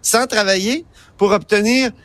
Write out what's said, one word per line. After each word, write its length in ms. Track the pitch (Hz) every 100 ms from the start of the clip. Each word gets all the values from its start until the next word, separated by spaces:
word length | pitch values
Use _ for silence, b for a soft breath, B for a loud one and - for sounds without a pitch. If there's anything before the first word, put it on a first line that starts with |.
sans 240 | - 226 254
travailler 580 | 214 202 190 202 294 - b b -
pour 140 | 196
obtenir 580 | 202 - 208 214 254 254 -